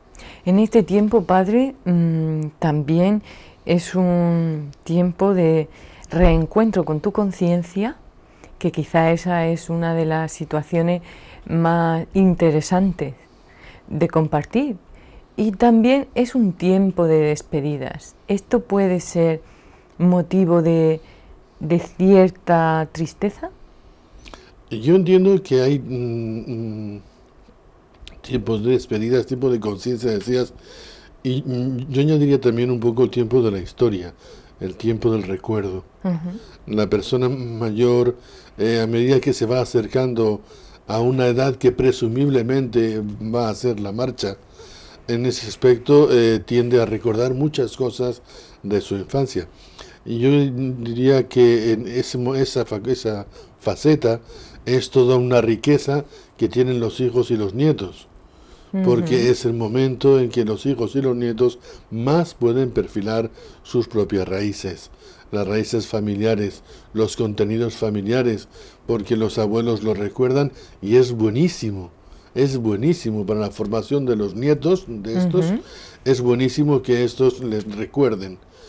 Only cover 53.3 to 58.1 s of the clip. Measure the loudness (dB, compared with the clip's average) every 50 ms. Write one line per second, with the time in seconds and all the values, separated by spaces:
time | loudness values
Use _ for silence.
53.3 | -18 -20 -20 -20 -18 _ -6 -6 -4 0 2 2 2 2 2 0 0 0 -6 -16
54.3 | -20 -20 -20 -20 -20 -12 -4 0 0 0 0 2 2 4 4 6 4 2 2 4
55.3 | 4 4 4 4 0 0 2 2 2 2 2 -2 -4 -4 -4 -8 -16 -20 -20 _
56.3 | _ -2 -2 -2 2 0 0 0 0 -2 -2 -4 -4 -2 -4 -2 0 0 0 0
57.3 | 0 -2 -2 -4 -2 0 2 2 2 0 -4 -10 -12 -16 -20 _